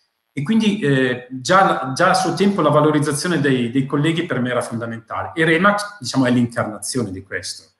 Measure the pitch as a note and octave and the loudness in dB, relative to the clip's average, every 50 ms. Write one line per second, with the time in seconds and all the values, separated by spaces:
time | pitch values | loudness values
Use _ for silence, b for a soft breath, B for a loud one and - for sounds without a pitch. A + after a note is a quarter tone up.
0 | _ _ _ _ _ _ _ - D3 - A3+ A3 G#3+ G#3 F3+ - C#3 C#3+ C#3 C3 | _ _ _ _ _ _ _ -6 -4 0 2 2 2 2 2 2 2 2 2 2
1 | C3 B2+ B2 B2 - - - C3 B2+ - F3+ F#3+ F#3+ F3+ - - C3+ C3 C3 C#3 | 2 0 0 -4 -6 -10 -12 -8 -2 2 4 4 4 4 2 0 -2 -4 -2 0
2 | E3+ F#3 F3+ - - E3 D#3+ D#3+ G3 G3+ G3 - D#3+ D3+ D3 D3+ D3 D#3 D3 D3+ | 2 2 2 2 2 0 0 2 2 2 2 2 2 4 4 4 4 4 4 2
3 | C#3+ D3+ C#3+ - - F3+ E3+ D3+ C#3 C#3+ C3 B2 A#2+ A2+ A2+ C#3 C3 C#3 - C#3+ | 0 0 -2 -2 -2 -2 -2 0 2 2 2 0 0 -2 -2 -2 -2 -2 -2 0
4 | D3 E3 D#3+ E3+ E3 - B2+ B2 A#2+ B2 B2 A#2+ - - A#2 A2+ A#2 A2+ A#2 A2+ | 0 0 0 -2 -4 -4 -4 -4 -4 -2 -2 -4 -4 -4 -6 -8 -8 -8 -10 -12
5 | - - F#2+ F#2 G2 - - E3 D#3+ E3 E3 E3 F#3 G#3 G3+ G#3 - - - - | -12 -10 -8 -8 -8 -6 -4 -2 0 2 2 4 4 2 2 0 -2 -8 -12 -12
6 | B2 A#2+ - C3+ C3 A#2+ A#2+ B2 A#2+ A#2 - A#2+ G#2+ G#2 G#2+ G#2 - - - C3 | -10 -4 0 0 2 2 2 2 2 0 -2 -4 -4 -4 -6 -8 -10 -8 -6 -4
7 | A2+ G2 F#2 F#2 F#2 - G2+ F2+ F2+ - - - - _ _ _ | -4 -4 -6 -10 -12 -10 -10 -10 -8 -10 -12 -14 -16 _ _ _